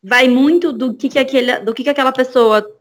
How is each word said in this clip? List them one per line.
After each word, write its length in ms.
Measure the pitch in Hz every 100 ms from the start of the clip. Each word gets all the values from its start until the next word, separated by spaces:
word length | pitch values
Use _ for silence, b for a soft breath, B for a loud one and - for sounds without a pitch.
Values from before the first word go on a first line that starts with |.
vai 240 | 190 240 254
muito 420 | 247 277 349 349
do 220 | 233 254
que, 160 | 214 269
que 100 | 277
aquele, 420 | 262 269 247 -
do 120 | 202
que, 100 | 226
que 60 | 254
aquela 240 | 285 262
pessoa 500 | 262 254 254 226 214 208 -